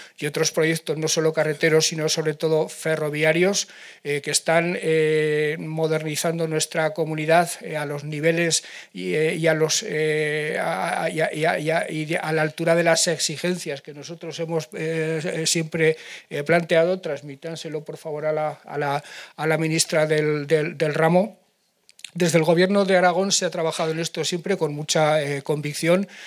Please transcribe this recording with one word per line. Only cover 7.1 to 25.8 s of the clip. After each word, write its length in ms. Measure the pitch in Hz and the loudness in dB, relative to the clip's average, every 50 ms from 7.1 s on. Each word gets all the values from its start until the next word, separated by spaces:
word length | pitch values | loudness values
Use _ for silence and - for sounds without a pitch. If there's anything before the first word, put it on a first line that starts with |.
| 156 156 156 156 160 175 175 165 - - - | -2 -2 2 4 4 4 4 2 -2 -10 -10
eh, 140 | 185 160 | -8 -6
a 100 | 151 147 | -6 -6
los 180 | 143 147 143 143 | -6 -6 -8 -8
niveles 600 | 151 151 147 151 165 165 165 170 165 160 - - - - - - - - | -8 -6 0 0 2 2 2 2 2 0 0 -2 -4 -16 -18 -18 -16 -12
y, 220 | 190 180 185 175 | -8 -4 -2 0
eh, 200 | 156 156 160 170 | 0 0 0 0
y 120 | 160 160 | 2 2
a 80 | 160 160 | 2 2
los, 300 | 156 160 156 - - - | 4 2 0 0 -2 -4
eh, 720 | - 160 151 156 156 151 156 151 151 151 156 151 151 - - | -4 -4 -2 -2 0 0 -2 -2 -2 -2 -4 -4 -4 -4 -4
a, 440 | - 170 165 185 185 170 - - 170 | -4 -4 -2 -2 -2 -2 -2 -2 -2
a, 60 | 165 | -2
y 100 | 180 156 | -2 0
a, 120 | 156 - - | -2 -2 -2
y 120 | 151 156 | 0 0
a, 140 | 170 185 180 | 0 0 0
y 120 | 151 156 | 0 0
a, 200 | 156 170 - - | 0 -2 -2 -4
y 240 | 160 156 156 151 165 180 | -4 -6 -4 -4 -4 -4
a 120 | - 156 156 | -2 -2 0
la 100 | 160 156 | 0 0
altura 320 | 156 151 - 165 165 165 | -2 -2 -2 0 2 2
de 80 | 170 170 | 4 4
las 240 | 165 165 165 - | 4 4 4 2
exigencias 760 | 180 165 143 - - 156 135 - 175 180 170 - 165 143 135 - | 0 0 -2 -2 -4 -4 -4 -4 -4 -4 -4 -6 -8 -10 -10 -10
que 120 | - 143 | -16 -18
nosotros 440 | 147 139 - 170 165 - 165 151 - | -16 -14 -14 -14 -14 -12 -10 -8 -6
hemos, 280 | 165 160 165 160 151 - - | -6 -4 -2 -4 -4 -6 -8
eh, 480 | - 160 160 165 160 156 160 160 160 147 | -6 -4 -4 -2 -2 -2 -2 -2 -2 -4
eh, 240 | 180 - 160 160 | -4 -4 -2 -2
siempre, 500 | 160 - 170 160 156 - 165 160 156 156 - - - - - - - | 0 0 0 -2 -2 0 2 2 2 2 2 -2 -16 -18 -18 -14 -8
eh, 140 | - 143 147 | -8 -4 0
planteado. 580 | 147 165 175 165 160 175 165 165 175 185 190 | 2 2 2 2 4 4 4 4 4 2 -2
Transmítanselo, 840 | 190 165 147 135 - 147 139 135 - 165 165 156 - 160 151 156 151 | -4 -6 -8 -8 -8 -12 -14 -12 -12 -12 -10 -10 -10 -8 -8 -8 -8
por 120 | - 151 | -10 -12
favor, 300 | 151 - 165 147 151 151 | -12 -10 -8 -8 -4 -2
a 60 | 156 156 | -2 0
la, 280 | 156 151 151 143 - - | 0 -2 -2 -4 -8 -12
a 120 | - - | -8 -6
la, 260 | 143 147 143 143 143 - - - - - - - | -4 -2 -2 -2 -2 -4 -8 -16 -18 -18 -16 -10
a 100 | - 147 | -4 0
la 120 | 160 160 156 | 0 2 2
ministra 480 | 160 160 160 160 - - 170 160 151 | 2 0 0 0 0 2 2 2 2
del, 400 | 156 156 151 151 151 151 147 143 | 4 2 2 2 2 0 -2 0
del, 300 | 143 160 156 147 160 156 | 2 2 2 2 0 -2
del 180 | 143 160 151 143 | -2 -2 0 2
ramo. 440 | 151 160 160 175 180 202 214 - _ _ _ _ _ _ _ _ _ _ _ - _ - - - | 2 4 4 6 4 4 2 -4 _ _ _ _ _ _ _ _ _ _ _ -20 _ -18 -10 -4
Desde 240 | 175 175 170 147 170 | -2 0 2 4 4
el 60 | 156 | 4
Gobierno 400 | 165 170 170 185 185 202 202 202 | 4 4 4 4 4 4 4 4
de 120 | 180 196 | 4 4
Aragón 340 | 180 180 180 170 180 190 196 185 | 4 6 4 4 2 0 0 0
se 120 | - 190 | 0 0
ha 60 | 175 | -2
trabajado 420 | 165 175 160 160 156 - 170 160 160 | -2 -2 -2 -2 -2 -2 -2 -2 -2
en 80 | 160 | -2
esto 240 | 165 165 - 175 156 | -4 -6 -4 -6 -4
siempre 320 | - 180 175 160 185 196 | -4 -4 -4 -2 -2 -2
con 180 | 180 165 151 147 | 0 -2 -2 -2
mucha, 480 | 147 151 - - 165 156 151 156 156 143 | -4 -4 0 2 2 4 4 4 2 0
eh, 200 | 139 143 139 - | -2 -4 -4 -2
convicción, 640 | - 156 147 147 147 143 - | -2 -2 -2 -2 -4 -6 -2